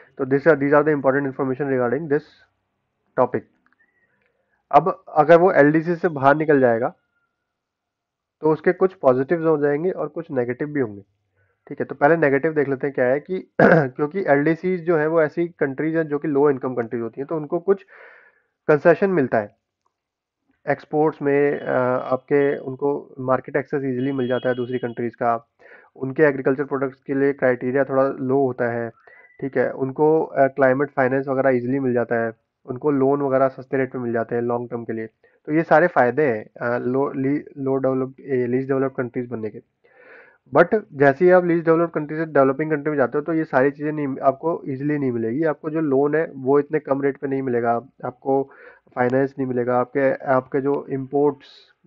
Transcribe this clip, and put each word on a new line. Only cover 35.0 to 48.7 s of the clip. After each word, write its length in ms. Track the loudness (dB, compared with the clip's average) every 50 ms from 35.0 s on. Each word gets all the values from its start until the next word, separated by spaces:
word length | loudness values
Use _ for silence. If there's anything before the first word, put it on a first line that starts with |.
| -8 -10 _ _ _ _ _ _ _
तो 80 | -4 -2
ये 100 | -2 2
सारे 240 | 4 4 4 4 4
फ़ायदे 380 | 4 2 2 2 2 2 0
हैं, 200 | 0 0 -2 -6 -12 -12 -8
अ, 160 | -6 -4 -4 -2
लो, 340 | -2 -2 -2 -2 -2 -2
ली-, 320 | -4 -4 -4 -2 -2 -4 -6 -8 -12 -8
लो 180 | -4 -4 -2
डेवलप, 380 | -2 0 0 -2 -2 -4 -6 -8 -12
ए, 280 | -10 -4 -4 -2 -2 0
लीस्ट 200 | -2 -2 -2 -2
डेवलप्ड 280 | -2 -2 -2 -2 -4
कंट्रीज 320 | -6 -6 -6 -6 -8 -8 -8
बनने 220 | -8 -10 -10 -10
के। 280 | -10 -14 -18 _ _ _ _ _ _ _ -20 -20 -20 -20 -20 _ _ _ _ _ 4
But 260 | 4 4 4 2 -2 -4 -4 -2
जैसे 320 | 2 4 4 4 4 4
ही 60 | 6
आप 140 | 6 6 4
लीस्ट 200 | 4 0 0 2
डेवलप्ड 280 | 2 2 2 2 0 -2
कंट्री 240 | -4 -6 -6 -6 -6
से 80 | -6
डेवलपिंग 460 | 0 2 2 4 4 2 0 -2 -2
कंट्री 180 | -2 -4 -2 -2
में 80 | -2 0
जाते 200 | 0 0 -2 -4
हो 60 | -4
तो 100 | -2 -2
ये 100 | -4 -2
सारी 280 | 0 0 2 2 2
चीज़ें 200 | 0 -2 -6 -6
नहीं, 260 | -4 -4 -4 -6 -6 -2 0
आपको 380 | 0 0 0 -2 -4 -4 -4 -6
ईजीली 320 | -8 -8 -6 -4 -4 -2 -2
नहीं 140 | -2 -2
मिलेगी। 320 | -2 -2 -4 -4 -2 -2 -2
आपको 260 | -2 -2 -4 -6 -6
जो 120 | -4 -2
लोन 340 | -2 0 2 2 2 2 2
है 160 | 0 -2 -4 -6
वो 240 | -6 0 2 2 2
इतने 200 | 2 0 -2 -4
कम 220 | -2 -2 -4 -2
रेट 160 | -2 -2 -4 -4
पे 100 | -6 -4
नहीं 140 | -4 -4
मिलेगा, 460 | -2 -2 -2 -2 0 0 -2 -2 -4 -10 _ -14 -12
आपको 460 | -12 -12 _ -4 -2 -2 -2 -2 -4 -10 -20 -20 -20